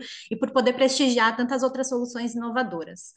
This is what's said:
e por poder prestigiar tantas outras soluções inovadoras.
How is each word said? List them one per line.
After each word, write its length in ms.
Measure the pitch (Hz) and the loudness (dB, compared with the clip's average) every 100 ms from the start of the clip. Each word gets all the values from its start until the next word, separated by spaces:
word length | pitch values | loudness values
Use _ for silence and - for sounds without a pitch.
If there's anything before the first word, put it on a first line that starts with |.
| - - - | -4 -14 -10
e 60 | 220 | 0
por 160 | 226 | 2
poder 220 | 254 240 | 4 2
prestigiar 600 | 247 262 262 269 240 226 226 | 4 4 4 2 4 4 2
tantas 280 | 240 269 | -2 0
outras 240 | 254 254 262 | 0 -2 -4
soluções 480 | 247 240 233 233 233 | -4 -4 -6 -6 -6
inovadoras. 800 | 233 240 214 170 - 180 - | -4 -2 -2 -6 -10 -14 -20